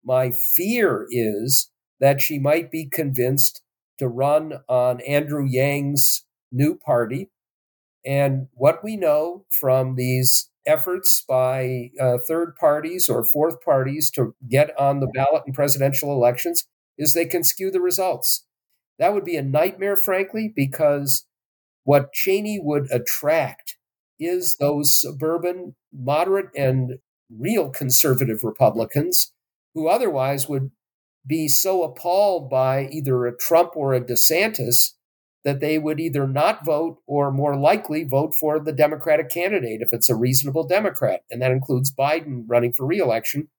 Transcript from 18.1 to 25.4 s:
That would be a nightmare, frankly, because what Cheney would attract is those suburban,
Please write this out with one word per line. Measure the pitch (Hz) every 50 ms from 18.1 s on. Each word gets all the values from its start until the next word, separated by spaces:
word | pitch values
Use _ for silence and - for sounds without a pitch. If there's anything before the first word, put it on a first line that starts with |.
| 139 113 - - - - _ _ _ _ _ _ _ _ _ _ _ -
That | 151 185 208
would | 202 196
be | 180 170
a | 151
nightmare, | 139 139 135 151 165 202 190 190 196 202 202
frankly, | 190 - - 185 185 196 190 - 220 220 214 -
because | - 139 135 131 - 156 147 143 143 143 135 - - - _ _ _ _ _ _ _ _ _ _ _ _
what | 135 143 143 131 -
Cheney | - - - 190 190 202 208 214 214 202
would | 160 147 147 147 139 131
attract | 135 120 117 - - - - 147 160 165 139 - - - _ - - _ _ _ _ _ _ _ _ _
is | 156 170 180 180 180 - -
those | - 143 143 147 147 147 135 - -
suburban, | - 143 147 135 156 156 165 170